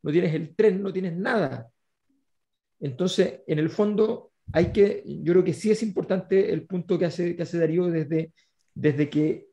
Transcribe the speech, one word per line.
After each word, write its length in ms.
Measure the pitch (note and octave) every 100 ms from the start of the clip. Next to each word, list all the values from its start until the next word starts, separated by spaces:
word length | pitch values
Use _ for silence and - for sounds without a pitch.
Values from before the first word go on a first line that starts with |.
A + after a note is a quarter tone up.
no 100 | D#3
tienes 220 | D#3 F3+
el 200 | D#3 D#3+
tren, 300 | - A3 F#3+
no 80 | G3
tienes 240 | F3+ F#3 E3
nada. 540 | G#3 A3 D3 B2+ A#2+ _ _ _ _ _ _ _ _ _ _ _
Entonces, 600 | C#3+ B2 F3+ F#3 F3+ - -
en 120 | D#3
el 100 | D#3
fondo, 640 | - G#3 G#3 A3 A3+ - _ -
hay 200 | A3 -
que, 320 | - G2+ - -
yo 280 | D3+ D3
creo 100 | F3+
que 100 | E3
sí 180 | D#3 G#3+
es 100 | G#3+
importante 720 | A3+ F#3+ F3 F#3+ - F#3+ G3+
el 140 | D#3+ -
punto 340 | F3+ E3+ F3
que 60 | E3+
hace, 300 | E3 F3 E3+
que 80 |
hace 140 | E3 F3
Darío 280 | D#3+ E3 F3+
desde, 460 | E3 D3 D#3+ D#3+ _ _ _ _
desde 360 | - D3+ C#3+ D3
que 380 | D3 D3+ - -